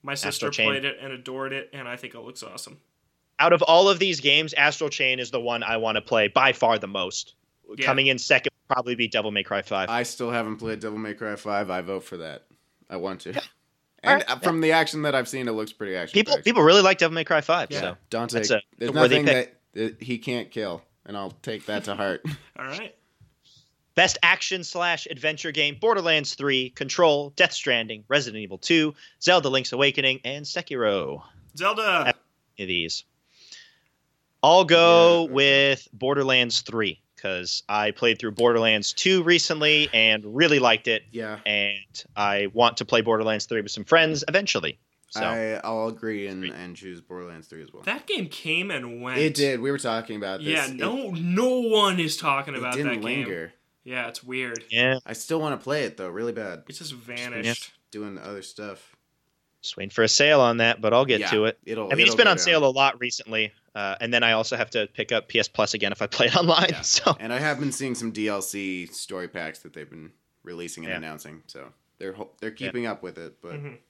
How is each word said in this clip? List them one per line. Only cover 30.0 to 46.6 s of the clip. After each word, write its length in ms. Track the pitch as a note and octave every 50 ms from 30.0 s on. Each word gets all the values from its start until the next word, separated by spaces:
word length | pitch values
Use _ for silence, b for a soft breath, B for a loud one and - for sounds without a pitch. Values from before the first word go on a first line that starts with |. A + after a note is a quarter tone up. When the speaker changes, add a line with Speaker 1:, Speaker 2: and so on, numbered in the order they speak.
| C3+ C3 C3 C3 -
Speaker 2:
and 200 | B2 C3+ D3 D3
Sekiro. 760 | - - F3 E3+ - D3 B2+ A#2 G#2+ G2+ F#2+ D#2+ C2+ C#2 D2 b b b b b _ _
Speaker 1:
Zelda. 560 | D#3 F3 G3 G#3+ G#3+ A3 G3+ F#3 E3+ C#3+ C3 A#2+ _ _ _ _ _ _ _ _
Speaker 2:
Any 60 | - G2
of 40 |
these. 380 | F#2 F2+ F2 E2 D#2+ - - - _ _ _ _ b b b b b b b b b b b b b b b _ _ _ _ _ _ _ _
I'll 240 | - D3 E3+ F#3 F#3
go 540 | D3+ E3+ E3+ E3+ E3+ E3+ E3+ E3+ E3+ E3+ E3+
Speaker 3:
Yeah, 40 | E3
okay. 100 | D3 C3
Speaker 2:
with 540 | C#3 C#3 C#3 C#3 C#3 C#3 C#3 C3+ - - _ -
Borderlands 680 | G2+ B2+ C3 C#3+ C#3+ C3+ C3+ C3 B2+ B2 A#2+ A2+ -
three 380 | - - A2 A2+ G#2+ G2 D#2 _ _ _ _
'cause 480 | - - G2 F#2+ F2+ F2+ F2 - - - -
I 220 | G2+ G#2 G#2 G#2+
played 280 | G#2 - B2 A#2+ A2 -
through 120 | - A2
Borderlands 600 | G#2 G2+ A#2 A#2+ A#2 A#2 A2+ A2+ A2 G#2+ G2+ -
two 320 | - - - F#3 F#3+ F#3 E3
recently 680 | E3 F3 E3 - - E3 D#3 D3+ D3+ D3+ D3+ D3+ D3 -
and 420 | A2+ A2 A2 A2 G#2+ G#2 G#2 A2
really 240 | C3+ E3 D#3+ D3 C#3
liked 280 | B2+ A#2+ A2+ G#2+ - B2
it. 140 | A2+ G#2+ _ -
Speaker 3:
Yeah. 280 | - A#2 A2+ G#2+ G#2+ G#2 -
Speaker 2:
And 320 | G#2 G#2 G2+ G2+ G2+ G2+ G2+ G2+ _ _ - - _ _
I 300 | G#2 G#2 G2+ G2+ G2+ G2+ G2 G#2
want 240 | A2+ A#2+ A#2+ A#2
to 80 | - A2+
play 140 | - - A#2
Borderlands 440 | A2 A#2 A2+ A2 A2 A2 G#2+ G#2 -
three 160 | - A#2 A2
with 100 | G2+ G#2
some 140 | - A2+ G2+
friends 380 | - D#3+ E3 D#3+ D#3+ D#3 D3 C#3
eventually. 500 | - D3+ G3 G#3 G3 - G2 E2 D2+ - _ _ _ _ _ _ _
So. 100 | - A2 A2
Speaker 3:
I, 380 | A2+ A2+ A2+ A2+ A2 A2 - -
I'll 240 | G#2+ A2+ A2+ A2 A2+
agree 380 | A2+ A2+ A#2 A2 A2 G2+ G2
and, 140 | G2 F#2+ F#2
Speaker 2:
Sweet. 120 | F#2 F2+ -
Speaker 3:
and 200 | D2+